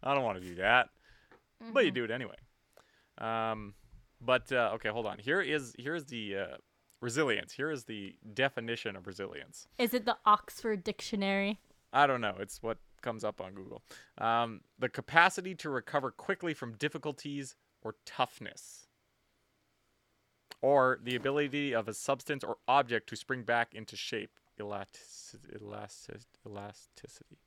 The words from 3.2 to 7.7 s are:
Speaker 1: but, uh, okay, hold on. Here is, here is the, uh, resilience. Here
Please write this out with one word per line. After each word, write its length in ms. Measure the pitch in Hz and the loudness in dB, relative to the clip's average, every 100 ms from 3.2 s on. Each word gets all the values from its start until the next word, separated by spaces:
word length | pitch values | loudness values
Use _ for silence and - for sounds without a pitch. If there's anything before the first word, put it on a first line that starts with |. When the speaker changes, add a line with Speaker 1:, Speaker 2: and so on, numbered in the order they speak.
| 113 113 113 110 104 - - - _ _ | -2 0 0 -2 -6 -16 -20 -20 _ _
Speaker 1:
but, 320 | 120 127 - | 4 4 4
uh, 180 | 131 113 | 2 4
okay, 140 | 110 110 | 2 0
hold 140 | 110 107 | 0 -2
on. 120 | - | -4
Here 220 | 110 170 | 0 0
is, 340 | 180 151 127 107 | 2 0 -2 -10
here 160 | 123 170 | -6 -6
is 80 | |
the, 320 | 135 120 104 98 | -6 -8 -4 -4
uh, 200 | 98 - _ _ _ _ | -4 -8 _ _ _ _
resilience. 520 | 120 120 147 104 - | -4 0 2 2 -2
Here 160 | - 143 | -4 -4